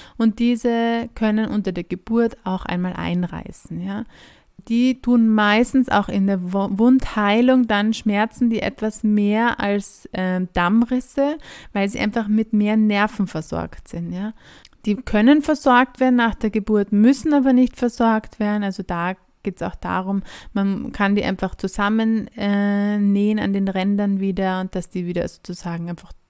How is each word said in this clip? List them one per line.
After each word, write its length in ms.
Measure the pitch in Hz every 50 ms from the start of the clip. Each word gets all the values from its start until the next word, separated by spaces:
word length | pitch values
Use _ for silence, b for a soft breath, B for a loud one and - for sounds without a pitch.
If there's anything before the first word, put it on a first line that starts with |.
| B B B
Und 240 | B 226 226 208 -
diese 680 | 233 240 247 226 - 240 233 233 233 233 233 233 226 226 -
können 360 | - 226 214 214 214 220 -
unter 240 | - 208 190 - 180
der 100 | 180 -
Geburt 540 | - 185 180 - - 226 233 233 226 - - -
auch 180 | 196 185 185 -
einmal 300 | - - 180 180 180 -
einreißen, 880 | - 165 170 175 180 180 175 - - - - - - - - 165 170
ja. 240 | 175 190 196 214 226 b b b b b b b b b b - - -
Die 340 | 226 233 247 254 254 254
tun 280 | - 240 247 240 226 220
meistens 580 | 220 214 208 208 208 220 247 - - 262 247 -
auch 220 | - 202 202 -
in 180 | - 196 190 196
der 240 | 196 185 180 180
Wo-, 180 | 185 196 196 -
Wundheilung 960 | 196 190 226 247 262 262 - - - 214 208 202 208 226 247 254 254 254 247 226
dann 260 | 214 202 208 220 220
Schmerzen, 560 | - - 214 202 202 214 226 - - 247 233
die 120 | 226 214
etwas 420 | - 196 - - 214 220 214 - -
mehr 560 | 214 208 208 208 202 208 220 233 240 - -
als, 500 | 208 202 202 202 202 - - - - - -
ähm, 360 | 185 185 185 185 185 185 180 -
Dammrisse, 840 | 180 175 175 208 226 233 226 247 254 247 - - - 277 285 311 311 B B B B B B
weil 160 | B 202 196 202
sie 120 | 202 -
einfach 280 | - 214 208 233 214 202
mit 260 | 214 220 220 220 -
mehr 220 | 208 208 208 214
Nerven 520 | 220 214 214 208 202 208 214 - - 196 175
versorgt 600 | - 156 156 - - 165 165 165 - - - -
sind, 240 | - 170 170 170
ja. 220 | 175 180 202 214 220 B B B B B B B B _ -
Die 100 | 214 202
können 460 | 226 - - - 208 214 247 294 302
versorgt 580 | 285 - 311 - - 277 247 247 262 262 - -
werden 160 | 262 254 247
nach 200 | 247 233 226 -
der 140 | - - 214
Geburt, 420 | 208 220 202 - 214 208 202 -
müssen 420 | 208 202 214 240 277 - - 320 294
aber 200 | 285 254 269 254
nicht 240 | 247 254 247 - -
versorgt 640 | 254 240 - - 233 226 220 220 214 - - -
werden. 240 | 214 208 208 208 202
Also 200 | 196 185 - 185
da 320 | - 180 170 170 180 190 - _ _ _ _ -
geht's 180 | 202 180 -
auch 140 | - 185 -
darum, 480 | - - 180 180 180 190 190 202 196 - B B B B B B
man 380 | 196 196 196 196 - - -
kann 240 | - - 202 196 202
die 80 | 208 -
einfach 320 | - 190 180 - 190 -
zusammen, 720 | - - 190 - - 202 202 220 220 226 220 226 220 208 - -
äh, 640 | 214 202 202 202 202 202 202 202 202 202 208 208 208
nähen 420 | 202 202 196 196 202 208 214 214
an 140 | 202 202 196
den 140 | 196 196 190
Rändern 520 | 185 190 185 196 202 202 208 202 196 190
wieder 400 | 196 196 185 190 190 190 185 185
und 140 | 185 185 -
dass 140 | 185 175 -
die 160 | - 180 175
wieder 220 | 175 175 175 170 165
sozusagen 640 | - - - - 180 - - 175 170 170 170 170
einfach 220 | 170 160 - - - - _ _